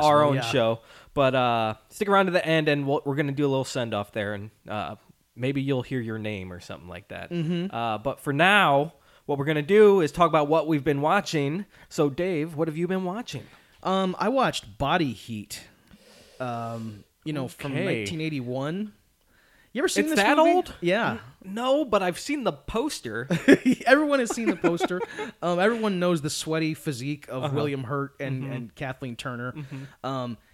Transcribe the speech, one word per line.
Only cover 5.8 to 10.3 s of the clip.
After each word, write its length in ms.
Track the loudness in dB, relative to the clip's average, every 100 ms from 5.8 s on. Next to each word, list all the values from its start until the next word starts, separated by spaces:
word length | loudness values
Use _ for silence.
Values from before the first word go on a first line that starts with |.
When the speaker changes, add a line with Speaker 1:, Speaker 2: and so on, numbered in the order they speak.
Speaker 2:
hear 160 | -2 -4
your 160 | -4 -6
name 340 | -6 -6 -8
or 80 | -14
something 300 | -14 -16 -16
like 200 | -16 -14
that. 200 | -14 -8
Speaker 1:
Mm-hmm. 440 | -4 -2 -2 -4
Speaker 2:
Uh, 260 | -4 -4 -4
but 200 | -4 -6
for 120 | -4
now, 600 | 2 4 6 4 4 0 -6 _ _ -4
what 100 | -2
we're 80 | 0
gonna 160 | 0
do 400 | 4 8 8 8
is 100 | 4
talk 180 | 2
about 180 | 4